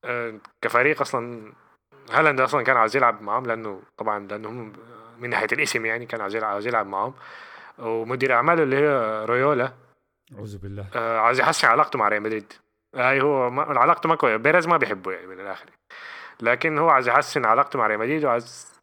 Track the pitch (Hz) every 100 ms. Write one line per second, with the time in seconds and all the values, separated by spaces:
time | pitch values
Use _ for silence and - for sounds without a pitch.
0 | 120 120 117 107 - _ 110 120 135 151
1 | 131 127 120 120 107 - _ _ _ -
2 | - 127 156 135 127 143 120 127 110 127
3 | 123 107 104 113 127 113 110 95 - -
4 | 110 104 98 104 107 123 110 104 113 -
5 | - - 80 87 107 127 147 120 113 113
6 | 120 113 101 110 107 101 110 117 98 98
7 | 113 135 - - - - - - 117 113
8 | 113 127 131 120 143 170 143 135 151 139
9 | 110 110 110 120 139 139 131 127 _ _
10 | _ _ _ 101 107 101 98 101 98 123
11 | 113 113 113 131 135 160 131 120 151 -
12 | 104 107 107 110 101 - _ _ _ 135
13 | 123 135 139 139 123 127 151 131 135 165
14 | 165 160 131 110 123 175 165 165 117 98
15 | 92 92 90 92 98 92 - _ _ -
16 | - - - - 117 123 165 151 165 135
17 | 123 131 143 147 117 117 143 135 110 107
18 | 117 156 147 120 120 - - _